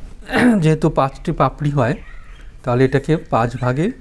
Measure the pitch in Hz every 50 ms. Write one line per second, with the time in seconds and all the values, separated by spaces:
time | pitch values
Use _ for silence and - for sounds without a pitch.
0 | - - - - - - - 240 233 247 226 202 156 156 156 156 - 160 160 -
1 | 135 139 - - - - 156 - 143 131 - - 147 147 143 143 120 - - -
2 | - - - - - - - - - - - - - 127 120 123 131 131 143 135
3 | - - 156 165 160 - - 113 117 123 120 113 123 123 127 139 165 220 262 -